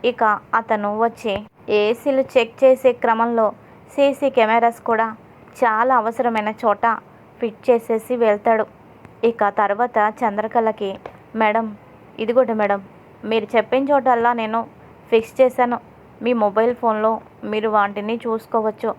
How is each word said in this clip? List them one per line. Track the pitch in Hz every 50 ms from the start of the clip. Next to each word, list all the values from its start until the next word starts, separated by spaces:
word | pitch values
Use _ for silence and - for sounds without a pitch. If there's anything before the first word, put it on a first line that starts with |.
| -
ఇక | 240 240 - 233 214 208 196 - - -
అతను | 226 226 - 226 208 208 208 208 214
వచ్చి | 233 233 233 - - 226 196 202 214 - _ _ - - 208
ఏసీలు | 208 208 214 240 233 - 294 269 262 269
చెక్ | 262 - 254 233 226 -
చేసే | - 277 262 262 247 - 262 240
క్రమంలో | - - 226 226 220 233 240 233 233 220 208 208 - - - - - - -
సీసీ | - - 277 277 269 - 285 269
కెమెరాస్ | 269 247 220 214 226 233 226 233 226 -
కూడా | - - 233 220 226 220 220 - - - - - - - -
చాలా | - 262 233 220 220 233 254 262
అవసరమైన | 240 214 226 226 - 247 240 226 220 208 214
చోట | 220 - - 220 202 208 - 233 220 - - - - - - - -
ఫిట్ | - 247 226 208 - -
చేసేసి | - 240 233 226 - 233 220 220 - 254
వెళ్తాడు. | 240 233 220 208 208 - 233 226 220 214 - - - - - - - - - - - -
ఇక | 233 226 226 214 202
తర్వాత | 196 - 214 196 202 208 240 247 233 226 208 214 214
చంద్రకళకి, | - 247 220 202 208 214 220 - 240 226 220 214 220 208 190 190 - - - - - - - -
"మేడం, | 220 226 214 208 226 226 220 208 - - - - - - - - -
ఇదిగోండి | 226 214 233 247 254 - 226
మేడం, | 214 208 196 202 196 196 - - - - - - - -
మీరు | 214 226 226 208
చెప్పిన | 208 - 226 214 - - 262 277
చోటల్లా | 277 294 277 247 262 247 233 233 240 240
నేను | 233 220 214 220 233 226 - - - - - - - -
ఫిక్స్ | - - 226 226 - -
చేశాను, | - 262 254 240 - 247 240 240 226 - - - - - - - -
మీ | - 233 247
మొబైల్ | 233 214 208 196 220 226 240 247
ఫోన్లో | 240 - 233 214 214 214 220 226 220 - - - - -
మీరు | 208 214 214 214 226
వాటిని | 214 214 202 202 202 208 208 214 226
చూసుకోవచ్చు" | 233 - 240 220 220 220 - - 226 214 220 214 214 - 226 -